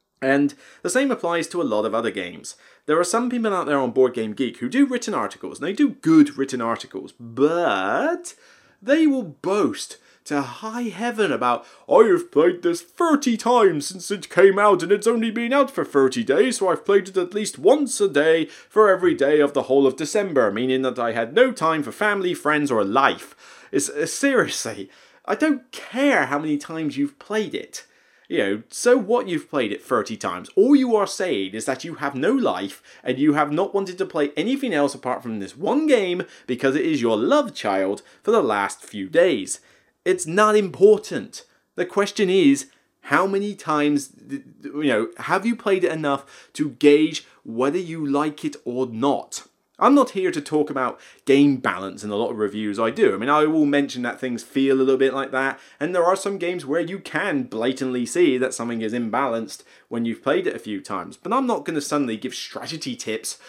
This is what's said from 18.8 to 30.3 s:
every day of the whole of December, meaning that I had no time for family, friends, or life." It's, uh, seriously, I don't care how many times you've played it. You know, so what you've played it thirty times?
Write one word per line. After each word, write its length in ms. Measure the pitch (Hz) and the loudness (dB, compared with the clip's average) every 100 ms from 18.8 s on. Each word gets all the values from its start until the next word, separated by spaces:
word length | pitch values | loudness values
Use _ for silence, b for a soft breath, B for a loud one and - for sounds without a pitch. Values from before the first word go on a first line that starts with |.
| 208 | 4
every 240 | 175 180 | 4 2
day 260 | 147 139 151 | 2 4 4
of 120 | 143 | 4
the 80 | 139 | 0
whole 240 | 127 139 135 | 2 4 4
of 100 | 131 | 2
December, 540 | 147 208 196 139 107 | -2 -2 0 2 2
meaning 320 | 107 127 131 | 2 0 0
that 160 | 131 120 | -2 -2
I 140 | 117 | -4
had 200 | 113 117 | -2 0
no 200 | 180 262 | 2 2
time 300 | - 160 156 | 2 -2 -2
for 100 | 127 | -4
family, 420 | - 214 202 180 | -2 -2 0 -2
friends, 360 | 156 151 151 143 | -2 0 0 2
or 140 | 113 | 0
life." 520 | 98 127 135 85 - - B B B | 2 4 2 2 -10 -20 B B B
It's, 160 | 135 - | -4 -4
uh, 180 | 147 160 | -4 -6
seriously, 840 | - 277 247 - - 113 101 95 b b b | -2 0 0 0 -4 -8 -10 -14 b b b
I 120 | - 208 | -6 -2
don't 340 | 311 285 - | 0 -2 -6
care 540 | - - 240 285 202 131 | -20 -10 -2 2 2 0
how 120 | 147 | -2
many 200 | 156 147 | -2 -4
times 380 | - 160 151 127 | -6 -8 -6 -4
you've 220 | 143 - | -6 -6
played 360 | - 214 180 | -6 -4 -4
it. 300 | - - - - b b b b | -8 -10 -18 -20 b b b b
You 100 | 165 | -2
know, 240 | 98 107 - | -2 -4 -8
so 280 | - 240 254 | -2 2 2
what 320 | 190 240 190 | 2 -2 -2
you've 200 | 156 - | -6 -4
played 220 | 147 110 | -4 -2
it 140 | - | -4
thirty 320 | - 117 101 110 | -2 -2 -2 -6
times? 340 | 98 | -6